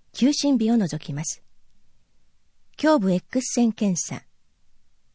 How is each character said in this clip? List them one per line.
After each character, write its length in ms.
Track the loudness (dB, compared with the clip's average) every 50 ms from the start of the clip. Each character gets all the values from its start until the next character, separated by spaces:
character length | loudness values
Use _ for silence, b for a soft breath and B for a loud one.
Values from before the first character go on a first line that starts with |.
| _ _ -2
休 200 | 0 2 2 2
診 260 | 2 0 0 2 2
日 140 | 2 2 2
を 40 |
除 220 | 2 0 0 -4 -6
き 140 | -8 -8 -8
ま 120 | -6 -6
す。 200 | -8 -8 -10 -16 -20 -20 -20 -20 -20 -20 -20 -20 -20 -20 -20 _ _ _ _ -20 -20 _ _ _ _ _ -20 -20 -20 -6 0 2
胸 160 | 4 4 4
部 140 | 4 2 0
X 420 | -2 -2 -4 -4 -4 -4 -2 0
線 160 | 0 0 0
検 260 | 0 0 -2 -2 0
査。 280 | -2 -4 -8 -10 -12 -14 -16 -20 _ _ _ _ _ -20 -20 -20 -20 -20 -20 -20 _ _ _